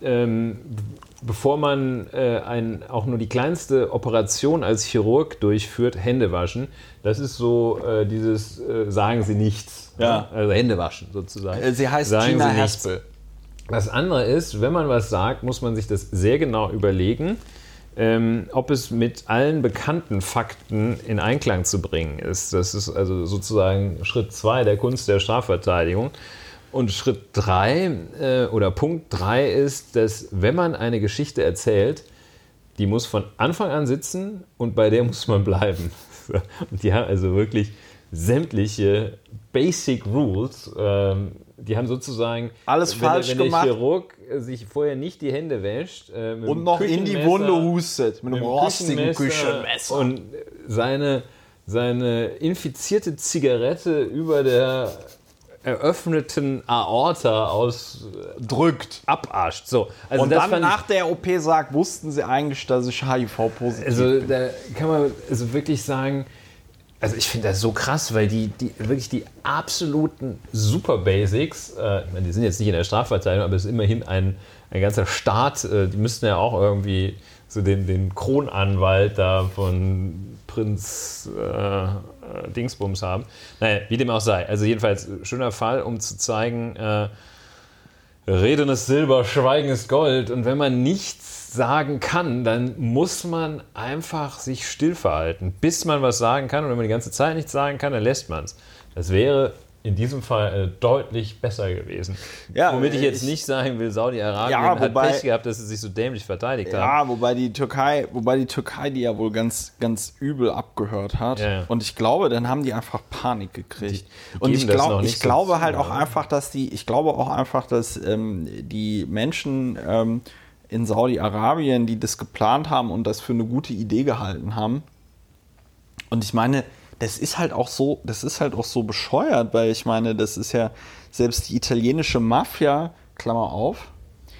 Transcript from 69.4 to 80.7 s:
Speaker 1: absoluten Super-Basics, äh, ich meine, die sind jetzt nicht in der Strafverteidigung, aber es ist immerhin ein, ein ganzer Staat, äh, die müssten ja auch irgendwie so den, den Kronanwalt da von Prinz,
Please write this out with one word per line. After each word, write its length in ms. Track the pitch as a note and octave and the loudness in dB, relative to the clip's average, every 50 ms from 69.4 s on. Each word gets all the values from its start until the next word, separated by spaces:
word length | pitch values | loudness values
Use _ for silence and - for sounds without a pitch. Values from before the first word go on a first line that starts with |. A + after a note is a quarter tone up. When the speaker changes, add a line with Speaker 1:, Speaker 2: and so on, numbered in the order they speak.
| - | -6
Speaker 1:
absoluten 960 | - C#3+ D3+ D#3+ - - - F3+ D#3 C#3+ D3+ D#3 D#3+ - - C3+ C3 G#2+ - - - - | -4 -4 -4 -4 -4 -6 -4 -2 0 0 0 0 0 -2 -6 -8 -8 -8 -10 -14 -8 -4
Super-Basics, 1200 | A2 G#2+ G#2 B2 F3+ - - C#3 G#2+ F2 G2 F#2+ G2 G#2 G2 G2+ A#2 D3+ D#3 - - - - - F#2+ | 0 0 2 0 0 0 0 0 2 2 2 2 4 2 2 2 0 0 -2 -4 -10 -16 -14 -10 -6
äh, 280 | - G#2+ G2 G2 - | -2 -2 -2 -2 -2
ich 80 | F2+ F#2 | -4 -6
meine, 120 | F#2 F#2 | -4 -4
die 60 | F2 | -2
sind 120 | E2+ G#2 A#2 | 0 0 0
jetzt 160 | G#2+ F2 - | 0 0 0
nicht 100 | A2 G#2 | 0 0
in 40 | F#2 | 2
der 80 | E2 F2 | 2 0
Strafverteidigung, 600 | - - A2 A#2 - A#2 F#2+ - G2+ F2+ G2+ G2+ | 0 0 -2 0 0 0 0 0 2 2 2 2
aber 100 | F2 F#2+ | 2 0
es 100 | F#2 F#2 | 0 0
ist 40 | G2+ | 0
immerhin 320 | A#2+ A2+ G#2+ G2 A2 A2+ - | 0 0 2 2 2 0 -2
ein, 340 | - F#2 F#2+ F#2+ F#2+ F#2+ - - - - - - - | -2 -2 0 0 0 -2 -4 -10 -20 -20 -20 -20 -8
ein 100 | - F#2+ | -2 0
ganzer 240 | F#2+ G2+ G2+ - F#2+ | 0 2 2 0 0
Staat, 580 | - - - - - G2 A2 B2+ C#3 - - - | 0 -2 -2 0 2 2 4 2 2 0 -2 -4
äh, 220 | F#2+ F#2 G#2 G2 F#2+ | 0 2 2 2 2
die 100 | G2 G2+ | 2 0
müssten 280 | A2 A#2 A2+ - - A2 | 0 0 0 0 0 2
ja 100 | G2+ E2+ | 2 4
auch 160 | G2 A#2+ A#2+ F2+ | 2 2 2 4
irgendwie 580 | G2 G#2 G2+ G2 F#2+ G2+ F#2+ F#2+ F#2+ G2 - - - - - - - - | 4 4 4 2 0 0 0 0 0 -2 -4 -8 -16 -20 -20 -20 -20 -10
so 120 | - G#2+ | -4 0
den, 260 | G2 F#2+ G2 G2 F#2+ F2+ | 2 2 2 2 2 0
den 280 | F#2+ F#2 F#2+ F#2+ F#2 | 0 0 0 0 -2
Kronanwalt 1040 | - - - C3 C#3+ C#3+ - - F#2+ G2 G2 G2 F#2 F#2+ F#2+ F#2+ F#2+ G2+ G#2 G#2+ - | -4 -2 2 2 2 2 0 0 0 0 2 2 4 4 4 6 4 4 2 2 2
da 260 | F#2+ F#2 F#2+ F#2+ F#2 | 2 2 4 2 2
von 920 | F#2 F#2 - G2 F#2 F2+ F#2 F#2 F#2+ F#2+ F#2 F#2 F#2+ D#2 F2+ F#2+ G2 A#2+ G#2 - - | 0 -2 -2 0 0 2 2 2 2 0 0 -2 -4 -6 -8 -12 -12 -14 -18 -18 -10
Prinz, 800 | - - A2 G#2+ | -4 -4 -2 0